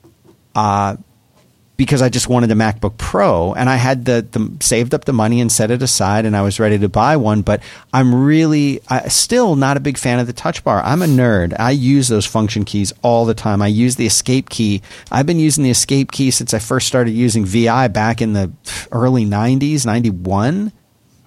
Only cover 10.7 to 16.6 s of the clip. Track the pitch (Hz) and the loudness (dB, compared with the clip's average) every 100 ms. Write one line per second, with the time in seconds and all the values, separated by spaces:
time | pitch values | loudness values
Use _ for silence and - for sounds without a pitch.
10.7 | 101 95 160 160 127 123 101 87 - 120 | 0 0 0 2 4 4 2 0 -2 -2
11.7 | 143 127 139 123 107 - 113 104 107 95 | 0 2 2 2 0 0 -2 -2 -2 -4
12.7 | 104 95 - 120 117 117 107 110 101 104 | -2 -4 -2 0 2 2 -2 -2 0 2
13.7 | 107 123 123 113 - - 131 - - 107 | 2 0 0 0 0 0 -2 -2 -4 -2
14.7 | 98 - - - 120 147 165 156 143 131 | -2 -6 -20 -4 -2 0 2 2 2 2
15.7 | 117 - 139 135 - 135 - 120 110 | 0 0 0 0 0 0 0 -2 -4